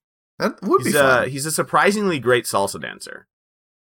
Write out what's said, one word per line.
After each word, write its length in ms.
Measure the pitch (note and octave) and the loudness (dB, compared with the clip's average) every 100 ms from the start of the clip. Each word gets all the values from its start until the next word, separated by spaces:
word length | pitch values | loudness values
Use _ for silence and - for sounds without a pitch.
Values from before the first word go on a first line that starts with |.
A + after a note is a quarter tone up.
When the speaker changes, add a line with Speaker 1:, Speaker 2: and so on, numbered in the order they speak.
| _ _ _ - | _ _ _ -6
Speaker 1:
That 240 | F#3 - | -6 -4
would 220 | G3 E4+ | 0 0
Speaker 2:
He's 100 | - | 2
Speaker 1:
be 60 | D3 | 2
fun. 240 | C3+ B2 | 4 4
Speaker 2:
a, 40 | B2+ | 2
he's 200 | C#3 D#3 | -4 -6
a 40 | |
surprisingly 680 | D#3+ D3+ D#3 F3 G#3+ G3+ D3+ | -4 -2 2 2 2 0 -2
great 260 | A#2 B2 - | 2 0 2
salsa 340 | G#2 G2 F2+ | -2 -2 -4
dancer. 480 | B1+ G1+ - - - _ _ _ _ _ | -12 -14 -16 -18 -20 _ _ _ _ _